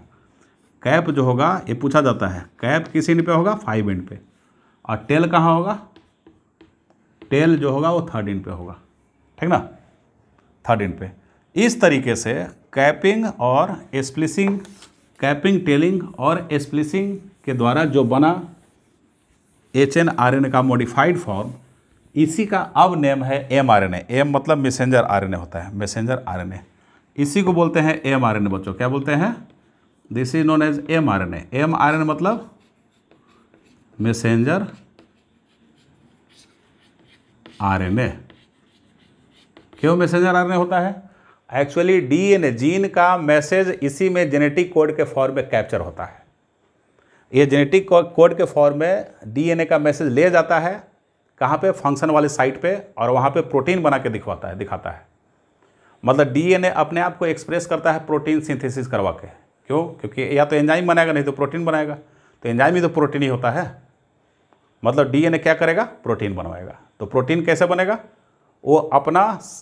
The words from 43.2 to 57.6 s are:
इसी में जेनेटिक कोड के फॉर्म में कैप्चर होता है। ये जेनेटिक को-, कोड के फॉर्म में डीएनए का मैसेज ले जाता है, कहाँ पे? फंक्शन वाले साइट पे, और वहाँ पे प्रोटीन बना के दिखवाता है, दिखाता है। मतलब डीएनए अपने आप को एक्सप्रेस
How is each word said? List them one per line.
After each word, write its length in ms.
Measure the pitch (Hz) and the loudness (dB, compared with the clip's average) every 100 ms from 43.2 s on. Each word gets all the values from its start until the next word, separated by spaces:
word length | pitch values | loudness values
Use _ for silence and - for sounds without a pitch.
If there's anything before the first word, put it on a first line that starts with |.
| 147 151 147 185 185 | 4 2 2 0 0
इसी 360 | 180 139 143 190 | -2 -4 0 0
में 200 | 180 170 | 2 0
जेनेटिक 440 | 143 147 147 175 | 2 2 0 2
कोड 220 | 160 151 151 | 2 2 0
के 60 | - | -2
फॉर्म 300 | - 131 135 | 0 0 -2
में 140 | 131 | -2
कैप्चर 320 | 117 107 104 | -2 -2 -4
होता 240 | 85 85 90 | -6 -10 -14
है। 120 | - _ _ _ _ _ _ _ _ _ _ _ | -16 _ _ _ _ _ _ _ _ _ _ _
ये 120 | 131 143 | 2 4
जेनेटिक 420 | 143 143 190 190 | 4 4 2 4
को-, 140 | 175 170 | 2 4
कोड 320 | - 170 170 | 4 4 4
के 80 | 170 | 0
फॉर्म 340 | 151 143 147 | 2 2 2
में 260 | 165 196 214 - 107 | 0 -2 -4 -14 -8
डीएनए 400 | 117 165 165 160 | -4 -2 0 0
का 140 | 160 | 2
मैसेज 280 | 151 147 156 | 2 0 0
ले 200 | 123 180 | 2 4
जाता 300 | 175 160 170 | 4 2 0
है, 240 | 165 202 - _ _ _ _ _ | 0 -6 -12 _ _ _ _ _
कहाँ 160 | 131 151 | -2 0
पे? 140 | 190 | 0
फंक्शन 360 | - 143 143 160 | 0 -2 -2 0
वाले 200 | 151 147 | 2 2
साइट 320 | 147 131 131 | 0 -2 -2
पे, 140 | 170 196 - - | -4 -4 -8 -4
और 120 | 120 | 0
वहाँ 200 | 127 135 | 2 2
पे 120 | 151 | 0
प्रोटीन 380 | - 139 131 185 | -2 -2 0 0
बना 140 | 156 139 | 0 0
के 120 | 135 | -2
दिखवाता 380 | 110 104 90 92 | -8 -8 -10 -10
है, 100 | 92 | -10
दिखाता 340 | 101 101 - | -10 -10 -10
है। 160 | - _ _ _ _ _ _ _ _ _ _ | -14 _ _ _ _ _ _ _ _ _ _
मतलब 280 | 120 139 139 | 0 2 2
डीएनए 360 | 127 170 185 180 | 0 2 2 2
अपने 300 | 151 151 165 | 0 -2 -2
आप 160 | 180 175 | -4 -2
को 80 | 170 | -4
एक्सप्रेस 400 | 160 - 170 | -4 -6 -6